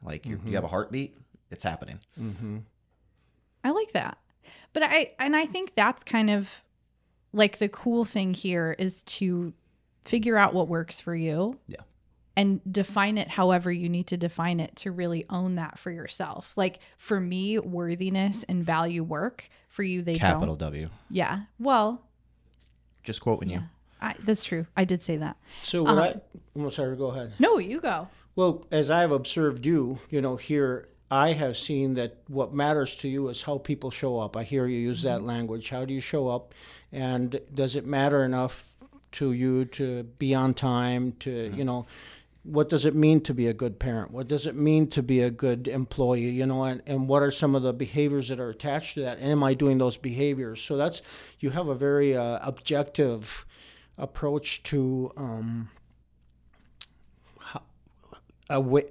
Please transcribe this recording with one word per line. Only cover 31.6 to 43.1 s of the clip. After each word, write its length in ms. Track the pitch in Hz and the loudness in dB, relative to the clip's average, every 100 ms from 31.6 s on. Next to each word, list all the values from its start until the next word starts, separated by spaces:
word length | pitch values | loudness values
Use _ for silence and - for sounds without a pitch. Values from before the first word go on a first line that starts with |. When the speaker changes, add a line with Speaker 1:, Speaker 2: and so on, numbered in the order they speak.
| - 143 135 127 | -4 0 0 0
Speaker 2:
that 220 | 120 - - | -2 -6 -8
what 240 | 135 131 | -4 -2
matters 440 | 143 143 151 131 - | 0 2 2 0 -4
to 100 | 139 | -6
you 220 | 135 135 | -4 -4
is 140 | 117 | -6
how 160 | - 143 | -4 -6
people 320 | - 135 131 | -4 -6 -6
show 280 | - 135 120 | -4 -2 -2
up. 160 | 107 110 | -4 -6
I 60 | |
hear 220 | 107 139 123 | -4 0 0
you 140 | 120 | 0
use 240 | 120 117 | -2 -2
that 160 | 139 120 | -2 -2
Speaker 3:
Mm-hmm. 80 | 110 | -2
Speaker 2:
language. 420 | 117 117 110 110 | -4 -4 -6 -8
How 160 | 127 131 | -8 -4
do 80 | |
you 80 | 135 | -6
show 280 | - 156 127 | -2 -2 0
up? 260 | 120 - - - - - | -2 -6 -20 -20 -20 -14
And 480 | - 127 127 123 135 - | -6 -2 0 -2 -4 -8
does 220 | 139 135 135 | -2 -2 -2
it 100 | 131 | -2
matter 400 | 139 143 143 131 | 2 4 4 2
enough 480 | 127 127 - - _ - - _ | 2 -2 -6 -18 _ -20 -20 _
to 200 | - 139 | -4 -2
you 320 | 123 131 127 127 | 2 2 2 0
to 360 | - 131 123 120 - | -2 -4 -4 -8 -4
be 160 | 135 | 0
on 220 | 131 131 123 | 2 2 2
time, 560 | 131 123 123 123 127 120 | 2 0 0 0 -2 -4
to, 100 | 139 | -6
Speaker 1:
Mm-hmm. 280 | 123 110 98 | -6 -6 -4
Speaker 2:
you 40 | |
know, 220 | 135 123 117 - - - _ _ - | -2 -4 -6 -16 -20 -20 _ _ -2
what 220 | 151 151 | 2 4
does 180 | 156 147 | 4 4
it 80 | |
mean 280 | 151 151 | 6 8